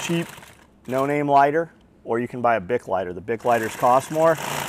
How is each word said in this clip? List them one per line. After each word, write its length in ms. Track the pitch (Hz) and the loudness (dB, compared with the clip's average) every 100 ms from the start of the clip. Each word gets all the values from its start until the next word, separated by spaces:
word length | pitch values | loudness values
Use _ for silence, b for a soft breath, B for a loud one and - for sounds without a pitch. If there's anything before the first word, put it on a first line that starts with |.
cheap 240 | - 170 170 - - - _ _ - | -4 -4 -4 -12 -20 -20 _ _ -6
no-name 420 | 131 139 147 143 | -2 0 0 4
lighter, 440 | 139 143 156 165 _ _ _ | 4 4 2 -4 _ _ _
or 160 | - 117 | -4 -4
you 80 | 123 | -4
can 140 | 123 | -2
buy 140 | 120 110 | 0 0
a 60 | |
Bic 260 | 90 120 - | 0 -4 -2
lighter. 260 | 95 90 | -4 -4
The 80 | 87 | -8
Bic 220 | 104 113 | -6 -4
lighters 320 | 123 117 110 - | 0 0 0 0
cost 360 | 127 131 - | 4 4 2
more. 260 | 156 165 156 - - | 2 2 2 -2 -8